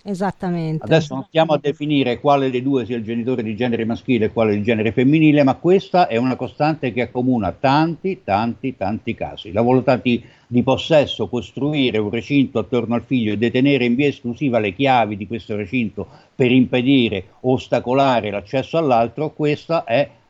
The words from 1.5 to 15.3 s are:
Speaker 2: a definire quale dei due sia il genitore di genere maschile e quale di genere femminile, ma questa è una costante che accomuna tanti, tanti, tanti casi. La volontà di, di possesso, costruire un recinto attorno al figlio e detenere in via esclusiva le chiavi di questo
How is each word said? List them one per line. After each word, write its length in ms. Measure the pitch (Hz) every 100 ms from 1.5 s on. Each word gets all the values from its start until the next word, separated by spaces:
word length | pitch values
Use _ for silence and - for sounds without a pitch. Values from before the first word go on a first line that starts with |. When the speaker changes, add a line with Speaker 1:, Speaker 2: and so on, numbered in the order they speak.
Speaker 2:
a 60 | 147
definire 600 | 143 143 151 147 123 120
quale 300 | 143 143 131
dei 120 | 123
due 240 | 127 135 110
sia 120 | 120
il 80 | 107
genitore 360 | 117 117 123
di 140 | 107 104
genere 300 | 123 117 113
maschile 400 | 117 - 120 107
e 60 |
quale 200 | - 110
di 80 | 104
genere 300 | 104 110 110
femminile, 520 | 107 127 160 156 147
ma 120 | 135 123
questa 520 | 170 185 - 180 175
è 100 | 113
una 180 | 127 123
costante 560 | 123 - 151 156 127
che 120 | 120
accomuna 500 | 117 127 123 123 92
tanti, 680 | - 135 143 165 160 190 185
tanti, 540 | - 98 117 113 135 -
tanti 400 | 95 107 - -
casi. 380 | 76 - -
La 80 | 98
volontà 340 | 120 131 127 123
di, 260 | 127 117 - _ -
di 160 | 120
possesso, 680 | 123 127 - 156 127 - 101
costruire 720 | 123 - - 143 151 127 107
un 100 | 104
recinto 500 | 117 110 143 127 117
attorno 360 | 101 123 110 120
al 80 |
figlio 280 | - 131 107
e 60 | 101
detenere 480 | 117 123 139 139 120
in 100 | 120
via 140 | 143
esclusiva 500 | - 120 117 143 117
le 140 | 104
chiavi 420 | 87 135 127 107 104
di 100 |
questo 300 | 101